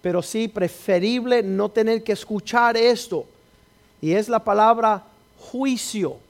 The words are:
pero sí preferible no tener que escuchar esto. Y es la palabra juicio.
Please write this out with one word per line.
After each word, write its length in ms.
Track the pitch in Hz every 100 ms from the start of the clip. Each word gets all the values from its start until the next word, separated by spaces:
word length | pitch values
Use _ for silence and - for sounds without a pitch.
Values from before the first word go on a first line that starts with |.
pero 180 | 180 175
sí 280 | 170 220 226
preferible 920 | 208 175 - - 180 202 247 247 247
no 280 | 196 190 208
tener 340 | 226 220 226
que 80 | 220
escuchar 640 | 196 - 214 - 240 240 233
esto. 480 | 233 226 - 160 - _ _ _ _ _ _ _
Y 100 | 156
es 160 | 190 220
la 120 | 226
palabra 640 | 220 202 220 233 220 202 - _ _ _ -
juicio. 680 | 247 269 247 - 214 160 135